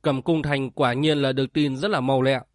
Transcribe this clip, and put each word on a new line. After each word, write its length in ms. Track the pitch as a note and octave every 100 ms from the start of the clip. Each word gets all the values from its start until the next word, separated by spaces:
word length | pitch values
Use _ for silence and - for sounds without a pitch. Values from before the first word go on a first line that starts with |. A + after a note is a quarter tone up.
Cầm 200 | D#3 C3+
Cung 200 | C3 D#3+
Thành 280 | D3 C#3 C3+
quả 220 | - C3
nhiên 260 | B2 D#3 D3
là 140 | C3+
được 200 | C3 C3+
tin 240 | D3+ D3 C3
rất 140 | G3
là 100 | F3+
mau 220 | B2+ C3+
lẹ. 180 | C3 C3 -